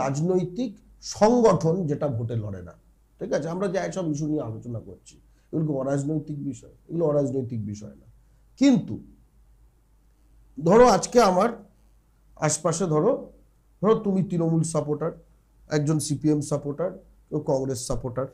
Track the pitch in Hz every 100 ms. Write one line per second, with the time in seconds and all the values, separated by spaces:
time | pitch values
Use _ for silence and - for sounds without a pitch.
0 | 135 139 175 185 180 - 247 - - _
1 | - - 214 247 220 180 160 180 151 143
2 | 147 117 117 117 104 92 85 - _ _
3 | _ _ - 180 156 175 196 185 175 185
4 | 170 143 151 151 117 110 117 110 95 90
5 | - - _ _ _ 160 156 135 131 143
6 | 139 156 147 147 143 123 - - - 165
7 | 160 147 135 135 120 120 104 101 - 69
8 | - - _ _ _ - 277 226 - -
9 | - - _ _ _ _ _ _ _ _
10 | _ _ _ _ _ - 160 220 247 190
11 | - 240 208 180 233 226 - _ _ _
12 | _ _ _ - 156 143 170 160 185 151
13 | 196 285 - - _ _ _ _ 190 220
14 | 202 190 - 170 165 165 156 156 143 147
15 | 160 - - _ _ _ - 151 147 156
16 | - 135 151 151 147 147 143 143 185 190
17 | - _ _ 151 151 135 135 123 - 123
18 | 127 117 135